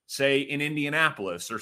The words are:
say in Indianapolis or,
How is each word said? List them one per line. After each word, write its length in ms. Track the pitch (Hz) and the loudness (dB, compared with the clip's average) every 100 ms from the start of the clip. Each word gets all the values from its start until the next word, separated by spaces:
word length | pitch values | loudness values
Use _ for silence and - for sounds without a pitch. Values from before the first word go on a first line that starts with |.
| - | -12
say 320 | - 139 139 | 0 2 2
in 200 | 143 143 | 0 -2
Indianapolis 880 | 147 151 143 151 160 117 95 87 - | -2 -2 0 2 2 2 -4 -6 -6
or, 120 | 110 | -8